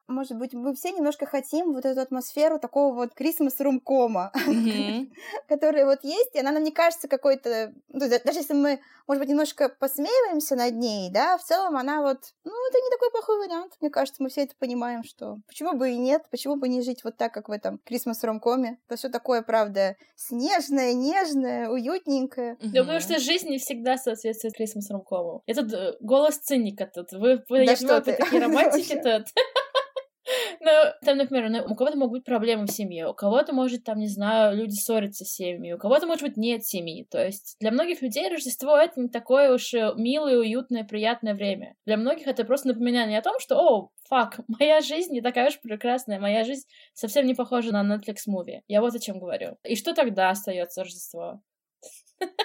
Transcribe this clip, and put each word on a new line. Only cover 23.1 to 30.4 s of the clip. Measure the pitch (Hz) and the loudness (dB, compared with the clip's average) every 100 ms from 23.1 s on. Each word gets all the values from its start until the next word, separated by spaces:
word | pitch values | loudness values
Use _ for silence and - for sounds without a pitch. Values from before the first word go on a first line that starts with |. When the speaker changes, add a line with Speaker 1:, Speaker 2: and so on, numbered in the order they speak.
| 311 | -2
Speaker 3:
жизнь | 254 349 320 | 2 0 0
не | 269 | -6
всегда | - 240 247 262 | -4 -2 0 0
соответствует | 233 226 220 226 220 214 | -2 -4 -6 -4 -8 -4
Christmas | 214 208 202 | -6 -6 -8
ромкому. | 196 - 180 170 165 - | -10 -6 -6 -4 -8 -4
Это | 247 | -2
д-, | 220 196 190 - | -2 -2 -4 -6
голос | 214 269 302 294 | 2 4 4 2
циника | - 262 208 202 190 | -2 0 0 -4 -8
тут. | 175 175 | -8 -12
Вы, | 190 240 254 - | 0 4 4 2
вы, | 262 | 4
Speaker 1:
Да | 254 | 6
Speaker 3:
я | 247 | 6
Speaker 1:
что | 262 | 6
Speaker 3:
понимаю, | 294 | 4
вы | 254 | 4
Speaker 1:
ты. | - | 0
Speaker 3:
такие | - 320 | 2 4
романтики | 254 302 320 302 - | 4 4 4 4 0
Speaker 1:
<laughs> | |
Вообще. | 285 240 220 | -2 0 0
Speaker 3:
тут. | - | 0
<laughs> | 480 508 523 539 539 539 523 - _ 508 508 | 0 0 0 0 -2 -2 -10 -14 _ -4 -2